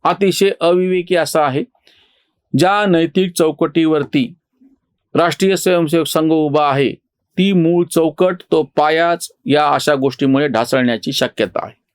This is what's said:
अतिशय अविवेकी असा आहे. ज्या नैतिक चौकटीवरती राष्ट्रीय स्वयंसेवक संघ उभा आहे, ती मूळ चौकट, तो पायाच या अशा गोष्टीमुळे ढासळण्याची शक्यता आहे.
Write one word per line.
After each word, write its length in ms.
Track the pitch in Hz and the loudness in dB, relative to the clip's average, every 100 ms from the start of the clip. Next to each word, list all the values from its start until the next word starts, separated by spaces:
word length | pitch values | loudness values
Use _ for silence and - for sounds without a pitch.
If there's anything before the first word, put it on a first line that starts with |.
अतिशय 460 | 160 175 196 170 196 - | -2 0 0 2 0 0
अविवेकी 560 | 165 185 185 185 170 180 | 0 2 0 -2 -2 -2
असा 280 | 151 160 143 | 0 0 0
आहे. 180 | 131 - _ _ _ _ _ _ _ _ 135 | -2 -6 _ _ _ _ _ _ _ _ 0
ज्या 280 | 175 202 208 | 2 2 0
नैतिक 460 | 165 165 190 185 175 | 0 0 0 -2 0
चौकटीवरती 960 | 160 151 165 165 160 156 135 151 120 - _ _ _ _ _ _ _ | -2 0 -2 0 0 0 -2 -2 -4 -8 _ _ _ _ _ _ _
राष्ट्रीय 420 | - 170 160 190 185 | -2 0 0 0 0
स्वयंसेवक 500 | 185 175 160 170 151 | 0 0 0 0 0
संघ 260 | 165 156 | -2 0
उभा 380 | 160 151 147 147 | 0 0 0 0
आहे, 220 | 135 127 - _ _ _ - | 0 -2 -4 _ _ _ -2
ती 140 | 190 | 0
मूळ 320 | 185 165 175 | 2 2 0
चौकट, 520 | 175 170 160 151 185 180 - | 0 0 0 0 -2 -2 -2
तो 100 | 160 | -2
पायाच 680 | 147 - 151 160 170 170 - _ - | 0 0 0 2 0 -2 -6 _ -2
या 220 | 143 147 | 0 2
अशा 260 | 139 - | 0 0
गोष्टीमुळे 540 | 143 131 123 139 135 147 | 0 -2 -2 0 0 0
ढासळण्याची 640 | 113 117 135 123 113 - | -2 0 0 0 -2 -6
शक्यता 540 | 135 123 - 104 - - | -4 -4 -2 -4 -4 -8
आहे. 160 | _ _ | _ _